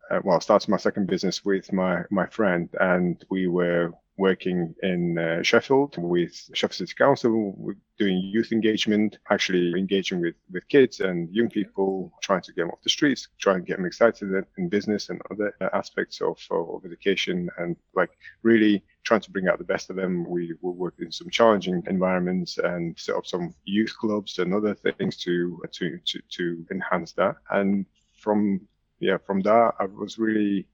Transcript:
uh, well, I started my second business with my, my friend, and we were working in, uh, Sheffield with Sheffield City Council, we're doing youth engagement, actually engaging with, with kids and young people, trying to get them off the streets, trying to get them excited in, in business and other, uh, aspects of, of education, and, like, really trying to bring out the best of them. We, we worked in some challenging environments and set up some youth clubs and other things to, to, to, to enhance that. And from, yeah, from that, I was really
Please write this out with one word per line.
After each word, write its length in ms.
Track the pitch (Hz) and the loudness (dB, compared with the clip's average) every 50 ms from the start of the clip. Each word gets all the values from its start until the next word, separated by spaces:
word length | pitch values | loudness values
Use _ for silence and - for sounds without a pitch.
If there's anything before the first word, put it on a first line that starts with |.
| - - | -4 -2
uh, 100 | - 90 - | -2 -2 2
well, 140 | 98 87 | 2 2
I 20 | 80 | 2
started 300 | - - - - - - | 4 4 4 4 6 2
my 80 | 101 | 0
second 300 | 90 - 107 - 107 98 | 2 0 -2 0 0 -2
business 380 | 87 95 87 - 92 - - _ | 0 0 0 0 -2 -2 -2 _
with 260 | 101 98 95 - - | 0 0 0 0 -2
my, 300 | - 92 92 92 90 87 87 - | -2 0 0 0 0 -2 -2 -2
my 160 | 104 95 87 | 0 0 0
friend, 420 | - - - 110 98 90 87 85 - - - | -2 0 0 2 2 2 0 -2 -4 -2 0
and 440 | - 92 90 90 90 87 82 - - _ | 2 2 4 2 2 0 -2 -4 -6 _
we 180 | 95 95 92 | -4 -2 0
were 460 | 90 85 90 87 87 87 85 85 85 85 _ _ _ _ | 0 2 2 2 2 2 2 0 -2 -4 _ _ _ _
working 560 | - 95 - 92 - - 95 90 90 85 82 80 - | 0 2 2 2 2 -2 -2 -2 0 -2 -4 -6 -4
in, 340 | - 95 90 87 87 87 85 82 | -2 -2 0 0 0 0 0 0
uh, 240 | 85 82 82 87 - | 0 0 -2 0 0
Sheffield 520 | - - 117 - - 135 135 139 143 - - | 4 4 4 4 4 2 2 2 0 -4 -6
with 500 | 85 87 87 87 85 82 - - - - - | -2 0 2 0 0 -2 -4 -16 -20 -10 -4
Sheffield 180 | - - 104 - | -4 -4 -4 -4
City 200 | - 92 85 - | -6 -10 -10 0
Council, 560 | - 123 135 139 - - 120 110 113 107 101 95 | 2 4 4 4 4 2 2 2 2 0 -2 -6
we're 220 | - 107 104 101 101 _ _ _ _ | -8 -10 -10 -10 -10 _ _ _ _
doing 180 | 104 98 92 | 0 2 2
youth 340 | 92 92 95 98 113 113 - | 0 -2 0 -2 -2 0 0
engagement, 680 | 113 110 107 107 110 104 - 110 104 104 107 104 - - _ - | 0 2 2 2 0 2 0 2 2 2 2 0 -2 -8 _ 0
actually 500 | 104 98 - - 92 90 87 87 85 90 | 0 0 2 0 2 2 2 2 0 -2
engaging 400 | 98 92 98 98 92 - 98 90 | 0 0 0 0 0 -2 -4 -2
with, 140 | 87 85 80 _ _ _ | -2 -4 -4 _ _ _
with 160 | 90 90 - _ | -12 -12 -8 _
kids 320 | - 143 131 117 - - | 6 6 6 6 2 -4
and 280 | 98 95 90 87 85 82 | -4 -2 -2 -2 -4 -2
young 180 | 90 110 120 113 | 0 0 0 0
people, 640 | - 107 98 - _ - 98 95 95 95 90 87 _ _ - | 0 -4 -4 -4 _ -2 0 0 0 -4 -8 -10 _ _ -2
trying 180 | - 202 180 | 0 0 0
to 100 | - - | 0 -6
get 120 | - - 85 | -6 -4 -4
them 80 | 85 | -4
off 100 | - _ | -6 _
the 80 | _ - | _ -4
streets, 380 | - - 156 147 127 - - - _ | -2 2 2 2 2 0 -4 -18 _
trying 220 | _ - 101 95 92 | _ 2 2 2 2
to 80 | 85 | 0
get 100 | 90 90 | -4 -4
them 80 | 92 92 | -4 -4
excited 420 | 87 - - 120 117 - - 104 | -6 0 2 2 2 2 0 -6
in, 160 | 98 95 95 95 _ _ | -4 -2 -4 -4 _ _
in 120 | - 92 85 | -6 -4 0
business 400 | 101 104 98 107 104 98 - - | 0 -2 0 0 -4 -4 -4 -8
and 120 | 90 85 - - | -10 -12 -10 -12
other, 240 | 101 104 104 104 - _ | -6 -4 -4 -4 -4 _
uh, 80 | 95 92 - | -4 -2 -2
aspects 460 | 98 95 - _ - 95 _ - - | -2 -4 -4 _ -6 -6 _ -6 -4
of, 160 | 95 92 82 - - - | -4 -4 -4 -4 -8 -4
of 340 | 92 87 85 82 - - 92 | -4 -4 -4 -4 -10 -12 -12
education, 640 | 90 85 _ - 196 196 185 - - 90 90 - 175 - - | -14 -16 _ 0 0 0 0 -2 -2 -4 -4 -4 -6 -6 -6
and, 160 | 87 87 - _ _ _ _ | -6 -6 -6 _ _ _ _
like, 160 | 95 90 - _ _ - - - _ | 0 0 0 _ _ -20 -20 -20 _
really 420 | - 113 117 113 107 107 104 95 _ _ _ _ _ | 4 6 6 6 6 6 4 2 _ _ _ _ _
trying 180 | - 117 107 | 2 2 2
to 80 | - - | 0 -4
bring 180 | 95 98 92 | -8 -2 0
out 120 | 92 - - | 0 0 0
the 40 | 90 | 0
best 280 | 87 95 - - - | -4 -4 -4 -4 -6
of 40 | 95 | -6
them. 320 | 92 95 92 92 87 85 | -4 -2 -2 -2 -2 -4
We, 280 | 85 87 87 85 85 82 - - | -4 -4 -4 -4 -6 -8 -8 -6
we 80 | 92 | -8
worked 280 | 87 90 92 87 - - | -6 -4 -6 -6 -6 -8
in 120 | 87 82 | -12 -10
some 180 | - - 87 87 | -10 -14 -12 -8
challenging 540 | - - 117 113 107 98 90 95 90 87 85 | 2 4 6 6 6 4 2 -2 -2 -2 -2
environments 720 | - 95 92 92 92 92 90 90 90 92 92 87 - - | -2 0 0 2 2 2 2 0 0 0 -2 -4 -4 -6
and 400 | - 82 87 87 87 85 85 82 | -2 -2 -2 -2 -2 -6 -6 -8
set 180 | - - - 98 | -8 -6 -4 -4
up 120 | 92 - | -4 -4
some 260 | - - 90 87 82 85 _ _ | -6 -6 -6 -6 -6 -10 _ _
youth 300 | 98 98 104 110 107 - | -2 0 0 0 0 -2
clubs 440 | - - 107 104 107 98 - - - | -6 -4 -2 -2 -2 -4 -6 -4 -2
and 120 | 90 87 | -2 0
other 220 | 92 107 107 104 101 | 0 0 0 0 -2
things 440 | _ - 98 - _ - 95 - | _ -2 -2 -2 _ -4 -4 -4
to, 440 | - - - - 87 87 90 85 80 - - - | -6 -4 -2 0 0 0 -2 -4 -10 -12 -14 -8
to, 260 | - 92 85 - 90 _ | -6 -6 -6 -6 -6 _
to, 160 | - - - - | -8 -8 -8 -12
to 380 | _ - - 90 85 85 85 82 _ | _ -8 -6 -4 -4 -4 -8 -10 _
enhance 400 | 98 95 - - - 90 85 - - | -8 -6 -2 -2 -2 -2 -2 -6 -2
that. 220 | - 90 101 - _ _ - | 0 0 0 0 _ _ -4
And 340 | 98 98 101 98 101 98 95 _ _ _ _ _ _ | -2 0 2 2 2 0 -2 _ _ _ _ _ _
from, 440 | _ - 107 107 104 104 104 98 92 101 _ _ _ _ _ _ _ | _ -2 0 0 2 2 0 0 -2 -6 _ _ _ _ _ _ _
yeah, 180 | - 98 95 - _ | 0 0 0 0 _
from 140 | - - - | -2 -2 0
that, 340 | 95 104 107 117 117 113 - - | 2 4 6 6 6 4 2 -2
I 60 | 104 | -4
was 320 | 95 98 107 101 98 - | -6 -4 -8 -10 -10 -4
really 500 | 113 110 110 110 107 104 101 101 95 - _ | -2 -2 0 2 2 2 2 0 -2 -4 _